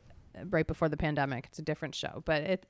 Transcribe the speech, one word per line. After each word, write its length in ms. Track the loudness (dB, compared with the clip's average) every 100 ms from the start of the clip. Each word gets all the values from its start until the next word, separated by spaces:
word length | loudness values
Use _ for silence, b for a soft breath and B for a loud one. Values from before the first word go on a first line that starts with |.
| -16 -20 -20 -14
uh, 100 | 0
right 160 | 2 2
before 240 | 2 2
the 80 | 2
pandemic. 480 | 2 2 0 -2 -6
It's 140 | -6
a 20 |
different 320 | -4 -2 -4
show, 300 | -6 -6 -4 0
but 160 | 0
it, 240 | 2 -2 0